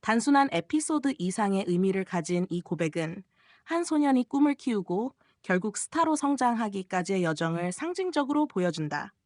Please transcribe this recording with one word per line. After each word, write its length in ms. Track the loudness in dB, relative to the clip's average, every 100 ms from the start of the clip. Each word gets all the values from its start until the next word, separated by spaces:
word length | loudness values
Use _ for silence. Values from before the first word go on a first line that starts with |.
단순한 480 | 0 0 4 4 4
에피소드 600 | 0 0 -2 0 0 0 -2
이상의 460 | -4 0 0 0 0
의미를 380 | 2 2 0
가진 420 | -2 -4 -2 -2 -2
이 100 | -4
고백은 640 | -4 -2 -2 -2 -6 -8 -16 _ _ _
한 200 | -4 -4
소년이 440 | 0 2 4 2 2
꿈을 260 | 2 2
키우고 600 | 2 -2 -2 -2 -2 -4 -8 _ _
결국 380 | -2 0 0 -6
스타로 360 | -4 0 2
성장하기까지의 1080 | 2 0 2 2 0 -2 -4 -4 -4 0 0
여정을 480 | 0 0 -2 -2 -4
상징적으로 720 | -4 -6 -4 -2 -2 0 0 0
보여준다. 680 | 0 -2 -2 -4 -6 -8 _